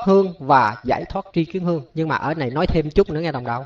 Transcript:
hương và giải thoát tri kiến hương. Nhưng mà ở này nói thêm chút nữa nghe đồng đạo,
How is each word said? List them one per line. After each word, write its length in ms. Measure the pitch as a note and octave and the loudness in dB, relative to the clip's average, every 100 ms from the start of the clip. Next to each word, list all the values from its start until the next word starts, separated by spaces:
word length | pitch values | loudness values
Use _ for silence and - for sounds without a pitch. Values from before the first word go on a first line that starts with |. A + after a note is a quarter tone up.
| G3 | 6
hương 280 | G3 F#3+ E3+ | 4 4 -2
và 360 | C3+ C3+ G#2+ A2+ | 2 4 4 0
giải 220 | A#2+ - E3+ | -2 -4 -4
thoát 200 | G3 - | -10 -6
tri 120 | E3+ D#3+ | -4 -4
kiến 180 | F#3 | -4
hương. 180 | F3 E3 - | -2 -4 -4
Nhưng 140 | D#3 D#3+ | -6 -2
mà 80 | C3 | -2
ở 180 | C#3+ | -2
này 160 | E3 B2+ | -4 -2
nói 180 | C#3 F#3 | -2 0
thêm 220 | E3+ D3+ | 0 2
chút 200 | E3+ G3+ | 2 2
nữa 100 | D#3 | -2
nghe 120 | E3+ | -4
đồng 140 | C3+ A#2+ | -4 -4
đạo, 200 | A#2+ | -6